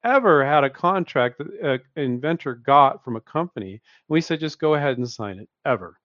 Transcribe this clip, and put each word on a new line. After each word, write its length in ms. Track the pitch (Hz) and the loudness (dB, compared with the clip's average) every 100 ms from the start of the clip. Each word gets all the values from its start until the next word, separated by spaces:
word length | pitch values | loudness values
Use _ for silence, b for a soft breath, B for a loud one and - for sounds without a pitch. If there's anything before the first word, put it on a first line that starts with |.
ever 400 | 247 269 226 151 | 2 2 4 4
had 200 | 135 147 | 4 2
a 60 | 139 | 2
contract 680 | 139 175 190 170 - 123 123 | 0 -2 -2 -2 0 -2 -2
that 100 | 151 202 | -14 -6
a, 100 | 170 127 131 - | -4 -4 _ -6
an 40 | |
inventor 500 | 135 123 147 165 143 | -4 -2 -4 -4 -6
got 500 | 120 120 139 139 - | -8 2 4 4 2
from 120 | - 113 | -10 -10
a 40 | |
company. 540 | _ 151 175 - 95 | _ -6 -6 -8 -12
And 60 | 104 b b _ | -14 b b _
we 120 | 156 | -2
said, 200 | 160 160 | 0 -4
"Just 180 | 156 - | -4 -2
go 160 | 156 | 0
ahead 240 | 151 143 123 | 2 0 -2
and 100 | 123 | -6
sign 300 | - 104 95 | -6 -10 -10
it," 100 | 110 _ | -16 _
ever. 340 | - 117 90 - | -2 -2 -4 -18